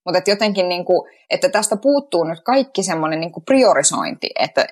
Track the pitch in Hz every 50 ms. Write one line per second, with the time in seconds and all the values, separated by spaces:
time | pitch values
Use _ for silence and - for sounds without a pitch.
0 | _ 180 170 180 180 202 202 202 226 214 196 196 185 180 180 175 175 - 180 170
1 | - - _ _ _ - - - - 185 190 208 208 - 220 208 - 277 285 285
2 | 277 - - 170 165 160 165 165 _ - 247 269 262 269 - - 190 185 170 160
3 | 156 156 160 160 165 175 - 170 - - 269 269 254 202 160 139 147 - - 113
4 | 87 73 - - - - - - 110 - - 139 - -